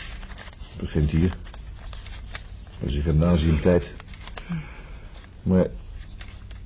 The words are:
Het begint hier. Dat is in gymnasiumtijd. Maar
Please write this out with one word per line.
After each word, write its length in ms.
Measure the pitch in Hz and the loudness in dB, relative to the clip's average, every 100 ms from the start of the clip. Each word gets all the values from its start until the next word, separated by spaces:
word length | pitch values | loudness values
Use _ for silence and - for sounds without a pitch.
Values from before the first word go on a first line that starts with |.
| - - - - - - | -10 -10 -10 -12 -12 -12
Het 220 | - - | -12 -6
begint 300 | - 82 73 | -2 2 4
hier. 280 | 80 90 - - - - - - - - - - - - - - - | 6 4 2 -8 -12 -12 -12 -10 -10 -10 -10 -10 -10 -10 -14 -14 -4
Dat 100 | 64 | -2
is 60 | 69 | 2
in 60 | |
gymnasiumtijd. 920 | 80 76 87 87 78 76 90 87 - - - - - - - 165 151 - - - - - - - | 4 6 6 6 6 6 6 6 4 -6 -14 -14 -12 -10 -6 -6 -6 -12 -12 -14 -14 -14 -16 -4
Maar 240 | - 92 - - - - - - - - - - | 4 6 6 0 -10 -10 -10 -12 -12 -12 -14 -12